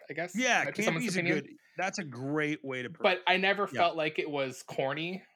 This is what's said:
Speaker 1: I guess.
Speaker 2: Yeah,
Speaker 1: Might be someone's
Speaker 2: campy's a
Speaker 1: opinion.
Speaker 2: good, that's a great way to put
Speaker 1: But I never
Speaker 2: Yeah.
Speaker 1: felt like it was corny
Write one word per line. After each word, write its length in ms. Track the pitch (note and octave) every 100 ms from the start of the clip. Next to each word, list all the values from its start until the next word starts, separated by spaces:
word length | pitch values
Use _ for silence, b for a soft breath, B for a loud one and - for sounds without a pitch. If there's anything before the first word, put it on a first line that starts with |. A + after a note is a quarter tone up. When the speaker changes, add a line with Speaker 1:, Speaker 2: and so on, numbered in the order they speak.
| -
Speaker 1:
I 40 |
guess. 220 | D3+ E3+ G3+
Speaker 2:
Yeah, 300 | B3+ G3+ C#3+
Speaker 1:
Might 100 | D3+
be 80 |
someone's 220 | G#3 E3 A#3
Speaker 2:
campy's 100 | F3+
a 40 |
Speaker 1:
opinion. 200 | E3+ D3+
Speaker 2:
good, 80 | C#3+ - _ -
that's 220 | F#3+ F#3+
a 40 |
great 600 | E3 A#2+ C3+ D3+ D3+ D#3
way 180 | C3+ B2+
to 60 | B2
put 140 | E3
Speaker 1:
But 200 | G3+ F3+ F3+
I 100 | F#3
never 300 | F#3+ G3 G3
Speaker 2:
Yeah. 80 | -
Speaker 1:
felt 180 | E3+ E3
like 240 | D#3 D#3
it 100 | D#3
was 340 | C#3+ C3+ B2
corny 600 | - - C3+ C#3+ E3+ F#3 -